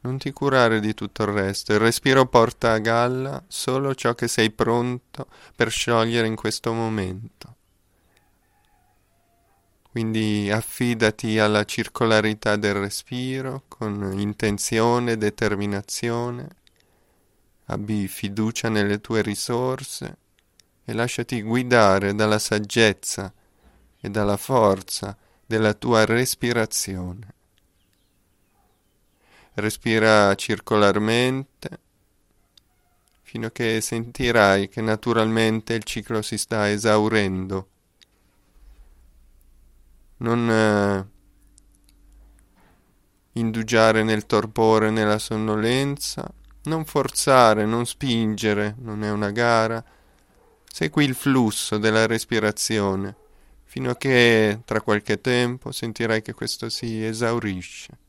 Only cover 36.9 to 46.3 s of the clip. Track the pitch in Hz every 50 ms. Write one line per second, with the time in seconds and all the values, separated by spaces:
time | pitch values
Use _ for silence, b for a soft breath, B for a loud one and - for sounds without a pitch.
36.9 | 107 107 107 107 110 110 101 95 95 92 92 95 95 95 95 _ _ _ _ _
37.9 | _ _ _ _ _ _ _ _ _ _ _ _ _ _ - - - _ - _
38.9 | _ _ _ _ _ _ _ _ _ _ _ _ _ _ _ _ _ _ _ _
39.9 | _ _ _ _ _ _ 120 117 117 120 120 117 113 110 110 107 104 104 101 101
40.9 | 101 98 95 101 _ _ _ _ _ _ _ _ _ _ _ _ _ _ _ _
41.9 | _ _ _ - - - - _ _ _ _ _ b b b b b b b b
42.9 | b _ _ _ _ _ _ _ _ 117 117 113 110 113 110 110 117 110 110 113
43.9 | 110 110 110 110 110 107 107 _ - 107 107 110 110 - 113 110 110 110 110 107
44.9 | 110 110 107 107 104 107 - - 113 107 107 110 107 107 107 113 123 131 139 143
45.9 | 143 139 - - - - - -